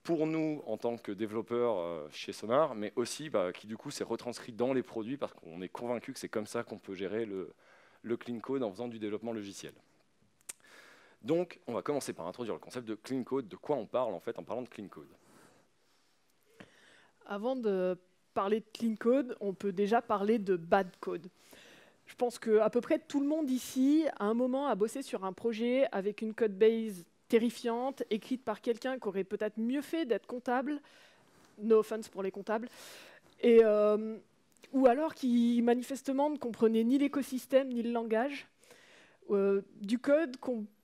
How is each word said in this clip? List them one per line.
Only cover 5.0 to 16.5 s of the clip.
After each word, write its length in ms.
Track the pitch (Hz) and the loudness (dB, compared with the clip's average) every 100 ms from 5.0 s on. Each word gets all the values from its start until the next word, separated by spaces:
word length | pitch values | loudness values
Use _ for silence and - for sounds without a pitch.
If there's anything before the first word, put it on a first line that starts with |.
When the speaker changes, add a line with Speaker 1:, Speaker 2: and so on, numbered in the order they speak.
| 110 139 | -8 -6
Speaker 1:
parce 160 | 104 | -8
qu'on 280 | - 85 82 | -10 -16 -12
est 80 | 92 | -10
convaincu 440 | - 120 120 - | -8 -6 -6 -6
que 60 | 131 | -12
c'est 100 | 87 | -6
comme 180 | 113 107 | -6 -4
ça 160 | 120 | -6
qu'on 160 | 117 107 | -6 -12
peut 160 | - 92 | -10 -6
gérer 300 | 95 107 113 | -4 -4 -4
le, 280 | 95 85 - _ - _ _ | -6 -8 -14 _ -20 _ _
le 160 | 107 117 | -6 -6
clean 220 | - 120 | -6 -10
code 240 | - 135 | -4 -4
en 80 | 113 | -4
faisant 160 | 92 123 | -6 -10
du 100 | 113 | -6
développement 360 | 104 104 117 | -6 -6 -6
logiciel. 400 | 113 101 95 73 65 _ _ _ _ _ _ - - - - - - - _ | -8 -8 -12 -16 -18 _ _ _ _ _ _ -18 -18 -20 -20 -20 -20 -20 _
Donc, 360 | 113 165 175 - - | 0 0 0 -8 -6
on 80 | |
va 80 | 110 | -4
commencer 320 | 113 143 - | -2 -4 -4
par 140 | 101 85 | -8 -8
introduire 260 | 92 117 | -8 -6
le 60 | 82 | -6
concept 280 | - 123 113 | -8 -12 -8
de 60 | |
clean 300 | 107 - 131 | -10 -6 -6
code. 240 | 117 135 110 | -2 -4 -6
De 80 | 95 | -14
quoi 200 | - 143 | -4 -4
on 120 | 98 | -2
parle, 260 | 120 123 | -2 -2
en 60 | 87 | -4
fait, 180 | - 113 | -8 -10
en 60 | |
parlant 180 | 87 110 | -8 -8
de 80 | 123 | -8
clean 180 | - 95 | -12 -14
code ? 220 | - 73 - _ - - _ _ _ _ _ _ _ _ _ _ | -16 -20 -20 _ -20 -20 _ _ _ _ _ _ _ _ _ _